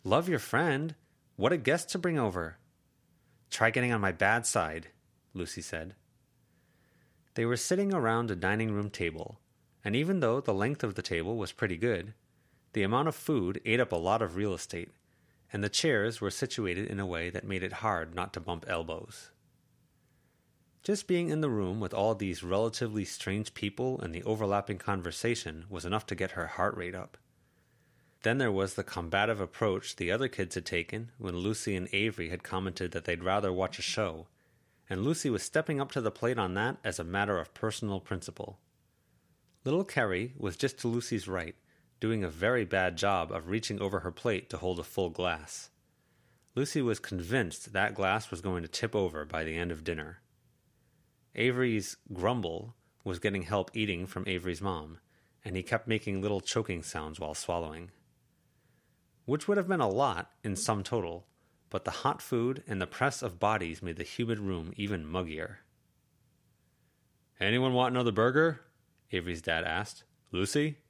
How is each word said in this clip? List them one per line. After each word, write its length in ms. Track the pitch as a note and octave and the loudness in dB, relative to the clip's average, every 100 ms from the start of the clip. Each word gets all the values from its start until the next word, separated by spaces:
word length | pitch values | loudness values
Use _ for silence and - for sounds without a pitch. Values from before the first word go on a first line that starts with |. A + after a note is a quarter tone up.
| F#2+ | 4
"Love 240 | B2 F3 | 4 4
your 100 | D3 | -2
friend. 560 | - F3+ E3+ C3+ D#3+ - _ _ _ - | 2 2 4 2 -2 -8 _ _ _ 2
What 160 | A2 | 4
a 60 | E3+ | 4
guest 320 | A#2+ E3+ - | 4 2 0
to 100 | F#3 | -2
bring 180 | F3+ D#3 | 0 2
over." 400 | A2 F2+ D#2+ F2+ _ _ _ _ _ _ _ _ _ | 0 0 -6 -8 _ _ _ _ _ _ _ _ _
"Try 200 | - A2+ | 4 4
getting 200 | A#2+ B2 | 6 4
on 80 | A2+ | 4
my 120 | G2 | 2
bad 340 | E2+ G2 A#2 A2+ | 4 4 6 2
side," 420 | G#2+ D#2+ D#2+ - _ _ _ _ | 2 0 -4 -10 _ _ _ _
Lucy 280 | - E2+ - | -8 -6 -6
said. 340 | - E2 E2 G2 _ _ _ _ _ _ _ _ _ _ _ _ _ | -8 -8 -8 -14 _ _ _ _ _ _ _ _ _ _ _ _ _
They 120 | - A#2 | 0 2
were 120 | A#2+ | 2
sitting 360 | - F#3 G3+ | 2 2 4
around 380 | F#3 A2+ A2+ A#2 | 4 4 4 2
a 40 | F2+ | 0
dining 360 | F#2 G#2 A2+ | 2 2 2
room 180 | G#2 G#2 | 0 -2
table, 500 | - E2+ D#2+ E2 - _ _ _ _ | -2 -2 -2 -10 -12 _ _ _ _
and 120 | G#2+ A#2 | 0 2
even 240 | D#3+ F#3+ | 2 2
though 220 | B2 B2+ | 4 2
the 120 | C#3 | 2
length 300 | G2 A2+ D3 | 2 2 0
of 120 | A2 F2+ | -2 -2
the 60 | |
table 360 | - E2+ E2+ A2+ | -2 -2 -2 -2
was 140 | F#2 | -4
pretty 260 | - G#2+ E2+ | -2 -2 0
good, 360 | A#2 G2 G2+ - _ _ _ _ _ | 0 0 -4 -14 _ _ _ _ _
the 100 | G#2+ | 0
amount 240 | G2 A#2+ D#3+ | 2 4 2
of 80 | - | -2
food 460 | - C#3+ F2+ F#2+ G#2+ | 0 2 2 -2 2
ate 140 | A#2 | 2
up 120 | A#2+ | 4
a 60 | F2 | 2
lot 240 | F2 A2 | 4 2
of 140 | G2+ F2 | 2 0
real 180 | G#2 | -2
estate, 380 | F2 - F2 F2 _ _ _ _ _ _ | -2 -4 -8 -8 _ _ _ _ _ _
and 100 | G#2 | -2
the 60 | G2+ | 0
chairs 520 | - E3 A2+ G#2+ A2+ | 2 4 4 2 0
were 100 | G2 | -4
situated 560 | - B2+ - G2 F2 G#2+ | -2 -4 -2 -2 -2 -2
in 120 | G2 | -4
a 60 | F#2+ | -2
way 240 | E2+ F2 | -2 -4
that 160 | F#2+ G2+ | -6 -4
made 180 | F#2+ | -4
it 100 | F#2 | -4
hard 420 | - A2+ F2+ D#2+ F2 | -2 0 0 -2 -6
not 180 | F2+ | -6
to 60 | - | -6
bump 260 | D#2+ E2+ - | -6 -6 -4
elbows. 640 | E2+ D#2+ D#2+ - - - _ _ _ _ _ _ _ _ _ _ _ _ _ _ _ | -4 -2 -8 -8 -16 -20 _ _ _ _ _ _ _ _ _ _ _ _ _ _ _
Just 240 | - G3+ - | -2 -2 2
being 220 | F3 E3+ | 2 2
in 120 | D#3 | 2
the 80 | D3+ | 2
room 300 | G#2+ F#2 G#2 | 2 0 0
with 140 | F#2+ | 0
all 220 | - G#2+ G#2+ | 2 2 2
these 280 | G2+ E2 | 0 -2
relatively 600 | F2+ F#2+ A2+ - A#2 G#2+ F#2 | 0 2 2 0 -2 -2 -4
strange 480 | - - G2+ G#2+ | -6 -2 -2 -4
people 460 | - G2+ - B2+ C3+ | -4 -4 -2 -2 -2
and 140 | - E2+ | -6 -4
the 80 | |
overlapping 540 | - A2 G#2 G2+ - F#2+ | -2 0 2 0 0 -6
conversation 880 | - G2 F2 - A#2 A#2 - D#2 F#2 | -2 -2 -2 -2 -2 -2 -4 -10 -10
was 160 | F#2 F2 | -8 -2
enough 200 | G#2+ - | -2 -2
to 80 | F2 | -4
get 160 | F#2 | -4
her 160 | - D#2+ | -2 -6
heart 280 | - F#2 - | 0 0 0
rate 200 | F2+ F#2 | -6 -8
up. 220 | - - _ _ _ _ _ _ _ _ _ _ | -12 -16 _ _ _ _ _ _ _ _ _ _
Then 140 | A2 C3 | 2 4
there 140 | B2 | 4
was 240 | F#2+ G2 - | 4 2 0
the 80 | |
combative 560 | - F#2+ E2+ G2 G#2+ G#2+ | -4 -6 0 2 4 2
approach 560 | F2+ - A2 F#2+ - - | -2 2 2 2 -2 -4
the 160 | E2+ | 0
other 160 | A2 C3 | 0 0
kids 280 | - F2+ F#2 | -2 -4 -4
had 100 | E2 | -2
taken 460 | F2+ E2 G#2+ A#2 - | -2 -2 -8 -8 -8
when 180 | G2+ F2 | -6 -2
Lucy 380 | G2 A2 - F#2+ | -2 -2 -2 -2
and 140 | F#2 | 0
Avery 380 | G2 A2 G2+ E2 | 0 0 -2 -6
had 140 | F2+ | -6
commented 480 | - F#2+ F#2+ F2 F2+ | -4 -2 -2 -4 -4
that 140 | E2+ F2 | -4 -4
they'd 180 | E2+ | -2
rather 280 | F2+ G2+ G2+ | 2 2 2
watch 280 | F#2 F#2+ - | 0 -2 -2
a 40 | |
show, 440 | - - G2 D#2+ F2+ _ _ _ _ _ _ | -4 0 -2 -2 -14 _ _ _ _ _ _
and 140 | F#2+ | 0
Lucy 260 | A#2+ D#3+ C#3+ | 0 0 0
was 140 | G#2+ | 0
stepping 380 | - - D#3 C#3+ | 0 0 0 -2
up 100 | C#3 | -2
to 100 | C#3+ | 0
the 100 | A2 | -2
plate 260 | - A#2 A#2+ | 0 0 2
on 160 | F#2+ | 0
that 240 | F#2 A#2 - | 2 0 0
as 160 | - F2 | -4 -4
a 40 | |
matter 360 | E2+ F#2+ G#2 F#2+ | -2 0 2 0
of 140 | D#2+ | -2
personal 460 | - A2 - G#2+ F#2+ | -4 -4 -2 -4 -4
principle. 600 | - F#2 - - - G2+ _ _ _ _ _ _ _ _ _ _ | -4 -6 -6 -10 -12 -12 _ _ _ _ _ _ _ _ _ _
Little 200 | B2+ D#3+ | 0 0
Kerry 500 | F#3+ - A2 F2+ A#2+ C3+ | 2 2 2 2 -2 -4
was 180 | G2 E2+ | -4 0
just 220 | C#3 - | -2 0
to 80 | A#2+ | 0
Lucy's 400 | A#2+ A#2 A2 F#2+ | 0 0 -4 -2
right, 280 | F#2 E2 - _ _ _ _ | -4 -4 -10 _ _ _ _
doing 240 | A2 A2 | 0 0
a 60 | F2+ | -2
very 360 | D#2 G2+ B2+ G2 | 2 4 4 4
bad 320 | G2 F#2 E2 | 4 2 2
job 340 | G2+ F#2+ D#2+ | 2 4 0
of 160 | E2+ E2 | -4 -2
reaching 320 | A2 - G2+ | -2 -2 -2
over 200 | G2 F#2+ | 0 0
her 120 | F#2 | -2
plate 380 | - A#2+ G2 - | -2 0 0 -2
to 80 | F#2 | -4
hold 220 | F#2 F2 | -2 -2
a 40 | |
full 260 | - - F2+ | -2 -2 -2
glass. 600 | E2 F2+ D#2 D#2 - - _ _ _ _ _ _ _ _ - | 0 0 0 -6 -14 -16 _ _ _ _ _ _ _ _ -4
Lucy 260 | C#3+ D#3 | -2 0
was 180 | B2 G#2 | 0 0
convinced 760 | - F#2+ E2+ C3 C#3 - - | -2 -6 0 0 0 -4 -4
that 200 | G2 G#2+ | 0 0
glass 380 | G2+ F#2+ G#2+ - | 2 2 2 -2
was 100 | F2+ | -6
going 220 | F#2+ F2+ | -2 -2
to 40 | E2 | -4
tip 280 | - A2+ G#2+ | -4 0 2
over 300 | F#2 D#2 D2+ | 0 -2 -4
by 180 | D#2+ | -4
the 120 | D#2+ E2 | -2 -2
end 160 | F2 | -2
of 120 | D#2+ | -4
dinner. 380 | D#2+ D#2+ D2+ F2 _ _ _ _ _ _ _ _ _ _ _ | -4 -4 -6 -14 _ _ _ _ _ _ _ _ _ _ _
Avery's 600 | - A#2+ B2 B2+ A2 - - - | 0 2 4 2 2 -2 -12 -10
grumble 640 | F#2 F#2+ B2 E2+ E2 A2 - _ _ | 0 2 2 -2 -4 -8 -16 _ _
was 160 | G2+ F2 | -6 -2
getting 240 | G#2 G2 | 0 -2
help 280 | E2 G2+ F2+ | 0 0 0
eating 320 | A2+ G#2+ F2 F#2 | -2 -2 -2 -4
from 220 | G2 F#2+ | -6 -2
Avery's 340 | F#2 F2+ E2 | -2 -2 -2
mom, 380 | G2 F2 D#2 E2 _ _ _ _ G#2 | -2 -4 -6 -16 _ _ _ _ -6
and 100 | F#2 | -6
he 80 | |
kept 240 | - A2+ - | -2 -2 0
making 340 | A2 - G2 | -2 0 -2
little 200 | G2+ G2 | 0 -2
choking 420 | - A#2 G#2+ F2+ | 0 -2 -2 -4
sounds 360 | D#2 E2 D#2 D#2 | -4 -8 -8 -6
while 140 | D#2 | -6
swallowing. 560 | D2+ - F2 D#2+ D#2+ F2 _ _ _ _ _ _ _ _ _ _ _ _ _ - | -6 -2 -2 -2 -8 -14 _ _ _ _ _ _ _ _ _ _ _ _ _ -2
Which 220 | D3+ - | 0 2
would 100 | G3+ | 2
have 100 | F3+ | 2
been 120 | F3+ | 2
a 80 | A2+ | 4
lot 460 | G2+ C#3 E2+ - _ | 4 2 2 -6 _
in 120 | A2 F#2+ | -4 0
sum 280 | - G#2 | 2 0
total, 440 | F#2+ A#2 F2 E2+ - _ _ _ _ | 0 -2 -2 -6 -14 _ _ _ _
but 160 | F#2+ - | -4 -4
the 60 | - | 0
hot 200 | C3 - | 0 0
food 420 | - A#2+ A#2+ C3 - | -2 0 0 -2 -4
and 140 | G2 | -4
the 60 | F2+ | -4
press 340 | - C3+ - | 2 0 0
of 180 | A#2+ F2 | -6 2
bodies 420 | G2+ G#2+ E2+ D#2+ | 2 2 0 -4
made 140 | F2+ D#2+ | -6 -6
the 80 | |
humid 360 | D2 - A#2 G#2+ | -6 -2 -2 0
room 340 | G2 F2+ D#2+ - | -2 -2 -4 -6
even 300 | G2+ F#2+ D2+ | -4 -2 -2
muggier. 540 | F2+ E2+ D#2 D#2+ G2 _ _ _ _ _ _ _ _ _ _ _ _ _ _ _ _ _ _ | -2 -2 -4 -8 -10 _ _ _ _ _ _ _ _ _ _ _ _ _ _ _ _ _ _
"Anyone 340 | G2+ A#2+ C3 | 2 4 4
want 200 | B2 B2+ | 4 4
another 180 | B2+ A#2+ | 4 2
burger?" 500 | G#2 A#2+ C3+ E3 C#3 - _ _ _ _ | 4 4 6 4 2 -12 _ _ _ _
Avery's 300 | F#2 F2 E2+ | -2 -2 -4
dad 220 | E2+ E2 | 0 0
asked. 400 | E2+ E2+ G#2 - - _ _ | 2 -2 -4 -10 -20 _ _
"Lucy?" 480 | F#2 G2+ D3 D#3 D3 | 0 2 2 0 -4